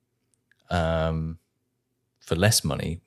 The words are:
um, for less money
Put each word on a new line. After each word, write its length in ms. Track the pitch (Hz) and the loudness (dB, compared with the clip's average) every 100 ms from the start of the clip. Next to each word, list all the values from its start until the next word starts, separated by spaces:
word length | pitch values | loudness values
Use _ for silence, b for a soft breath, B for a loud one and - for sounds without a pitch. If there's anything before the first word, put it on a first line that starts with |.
| _ _ _ _ _ _ _ | _ _ _ _ _ _ _
um, 720 | 87 80 82 80 80 80 82 _ _ _ _ _ _ _ _ | -2 0 0 0 -2 -4 -8 _ _ _ _ _ _ _ _
for 160 | - 87 | -4 2
less 280 | 104 - | 4 4
money 380 | 80 65 - 82 | 0 -2 -4 -8